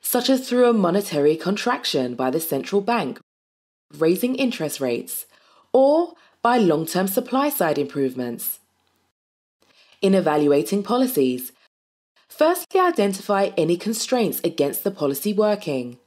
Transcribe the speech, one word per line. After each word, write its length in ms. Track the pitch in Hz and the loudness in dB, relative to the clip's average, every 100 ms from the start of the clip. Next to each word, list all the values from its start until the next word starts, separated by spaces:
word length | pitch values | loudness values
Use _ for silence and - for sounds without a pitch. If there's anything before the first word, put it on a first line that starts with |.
such 280 | - 247 247 | -2 -2 2
as 180 | 269 - | 0 0
through 220 | 247 247 | 2 4
a 40 | |
monetary 640 | 226 180 185 202 151 143 156 | 4 2 0 -2 2 2 2
contraction 760 | - 208 - - - 147 127 | -2 -2 -2 -2 -2 -2 -2
by 160 | 120 127 | -2 -2
the 100 | 131 | -2
central 400 | - 139 131 196 | -2 -4 -2 -2
bank, 400 | 196 233 147 120 _ _ _ _ _ _ _ 147 | 0 -2 -2 -8 _ _ _ _ _ _ _ 0
raising 380 | 160 185 247 | 2 2 0
interest 460 | 262 262 - 156 - | -2 -2 -2 -6 -4
rates, 460 | 131 120 127 - - _ _ _ _ | -2 -2 -6 -12 -14 _ _ _ _
or 400 | - 269 302 339 - _ _ | 4 4 4 0 -6 _ _
by 160 | 233 247 | 2 4
long-term 480 | 190 156 160 180 190 | 4 2 0 -2 0
supply 420 | 190 254 262 294 | -2 -2 -2 -2
side 300 | 277 170 143 | 0 0 0
improvements. 800 | 135 143 135 127 123 117 - - _ _ _ _ _ _ _ _ _ _ _ _ _ _ | -2 -2 -4 -2 -8 -8 -10 -12 _ _ _ _ _ _ _ _ _ _ _ _ _ _
In 120 | 196 | 2
evaluating 680 | 190 160 151 147 143 151 202 | 4 2 2 4 2 2 -2
policies, 720 | 196 247 262 156 131 127 131 _ _ _ _ _ _ _ _ | 0 0 0 2 0 0 -8 _ _ _ _ _ _ _ _
firstly 520 | - 311 339 - 381 | 0 2 2 -2 0
identify 680 | 359 339 202 190 - 202 196 196 | 2 2 -2 -2 -2 0 0 0
any 200 | 160 175 | 0 0
constraints 640 | 196 226 - 254 202 - | -2 -6 -2 0 0 -2
against 400 | 175 170 143 143 | -6 -2 -2 -2
the 60 | 202 | -6
policy 420 | 190 147 139 214 | -4 -4 -2 -4
working. 680 | 202 214 208 185 135 123 123 | 0 0 0 -4 -6 -6 -14